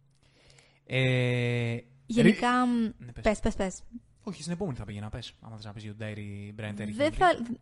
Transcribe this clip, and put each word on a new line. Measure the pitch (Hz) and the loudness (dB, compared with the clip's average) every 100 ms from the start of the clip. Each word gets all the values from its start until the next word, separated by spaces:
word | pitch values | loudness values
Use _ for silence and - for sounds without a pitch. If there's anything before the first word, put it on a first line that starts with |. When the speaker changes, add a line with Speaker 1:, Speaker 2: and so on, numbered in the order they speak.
| _ _ _ _ - - _ _ - | _ _ _ _ -20 -20 _ _ -4
Speaker 1:
Ε, | 127 127 127 123 123 120 120 117 120 - - - | 2 4 4 2 2 2 0 -2 -4 -8 -18 -2
Speaker 2:
Γενικά, | 233 220 214 240 247 | 8 8 8 4 4
Speaker 1:
ρι-, | 247 | 2
Speaker 2:
μ, | 240 220 - 123 | 2 0 -4 -14
Speaker 1:
ναι, | |
πες. | 117 | 0
Speaker 2:
πες, | 220 202 | 0 2
πες, | 226 220 | 0 0
πες. | 190 - - 233 - - | -4 -6 -14 -16 -18 -14
Speaker 1:
Όχι, | 220 180 | -12 -10
στην | 151 | -6
επόμενη | 175 196 117 | -4 -4 -6
θα | 104 | -8
πήγαινα, | 104 107 | -8 -8
πες, | 131 - - | -10 -12 -16
άμα | 113 110 | -18 -14
θες | 110 | -14
να | |
πεις | 107 | -12
για | 107 | -12
τον | 104 | -10
Τάιρι, | 107 107 104 101 104 107 | -8 -8 -10 -10 -12 -10
Μπράιν | 107 104 | -8 -6
Τάιρι | - | -6
Speaker 2:
Δεν | 214 294 | 0 0
Speaker 1:
Χένρι. | - 370 294 | 4 2 2
Speaker 2:
θα, | 233 233 | -4 -10